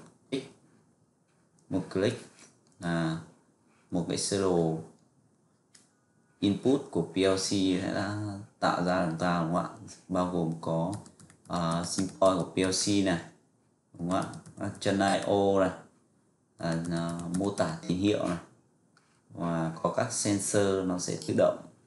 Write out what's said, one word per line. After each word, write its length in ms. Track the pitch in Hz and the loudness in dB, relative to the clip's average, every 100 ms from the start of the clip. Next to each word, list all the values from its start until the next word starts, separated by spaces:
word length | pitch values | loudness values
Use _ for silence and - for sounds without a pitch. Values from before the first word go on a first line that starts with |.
| - _ _ | -10 _ _
click, 240 | 135 - - _ _ _ _ _ _ _ _ _ _ - | -8 -8 -16 _ _ _ _ _ _ _ _ _ _ -6
một 140 | 98 82 | -4 -2
click 360 | 95 104 117 - - - _ _ - | 0 0 0 -10 -20 -20 _ _ -8
là 380 | 85 82 80 82 - - _ _ _ _ _ | -2 0 0 -4 -8 -20 _ _ _ _ _
một 160 | 90 82 | -4 -2
cái 100 | - | -4
sơ 240 | - 101 | 0 0
đồ 360 | 98 87 80 80 - - _ _ _ _ _ _ _ - _ _ _ _ _ _ | 4 4 2 0 -6 -18 _ _ _ _ _ _ _ -20 _ _ _ _ _ _
input 420 | 101 95 123 139 - | 0 2 2 2 0
của 120 | 90 | -4
P 140 | 82 95 | -2 2
L 180 | 95 95 | 2 2
C 120 | - | 0
sẽ 440 | 101 95 90 - | 0 2 0 0
đã 440 | 95 101 104 107 101 104 _ | -2 -2 -4 -6 -8 -12 _
tạo 260 | 92 - | -2 0
ra 220 | 87 90 87 | 2 2 0
chúng 120 | 82 | 0
ta, 240 | 90 87 | 0 0
đúng 120 | 80 | 0
không 100 | 87 | 0
ạ? 60 | 85 - - - - | -2 -8 -18 -18 -4
Bao 220 | 92 90 | -2 0
gồm 200 | 87 82 80 | 0 -2 -2
có, 320 | - 82 85 104 - - - - - | -2 -2 -2 -4 -10 -20 -20 -20 -6
à, 360 | 87 85 82 | -2 0 -2
sim 240 | 87 - 92 - | -2 -2 -4 4
point 180 | 95 92 | 4 4
của 120 | 80 | 0
P 40 | - | 0
L 140 | 92 | 0
C 340 | 92 - 101 | 2 2 4
này, 200 | 95 87 - - _ _ _ _ _ - | 4 0 -4 -18 _ _ _ _ _ -8
đúng 120 | 87 | -2
không 100 | 95 | -2
ạ? 40 | - - - - | -2 -8 -16 -8
Các 140 | 101 - | -8 -4
chân 200 | 101 98 | 0 2
I 180 | 98 98 - | 2 2 2
O 340 | 101 98 98 | 4 4 4
này, 100 | 92 - - _ _ _ _ _ _ - | 2 0 -12 _ _ _ _ _ _ -8
à, 260 | 85 82 85 | -2 -2 -2
à, 300 | 85 85 85 85 90 | -2 -2 -4 -4 -2
mô 120 | 98 | 0
tả 280 | 101 87 82 - | 0 -2 -2 -2
tín 100 | 90 | 2
hiệu 300 | 101 104 - | 2 2 0
này, 100 | 85 - - _ _ _ _ _ _ _ | -4 -8 -20 _ _ _ _ _ _ _
và 420 | - 85 82 82 80 | -6 -2 0 -2 -2
có 120 | 87 98 | -2 -2
các 160 | 120 | -2
sensor 760 | - 104 101 101 107 98 95 92 | -2 0 0 2 2 4 2 0
nó 120 | 90 | -2
sẽ 200 | - - - | -4 -4 -2
tự 80 | - | 4
động 280 | 92 - - - | 4 2 -8 -20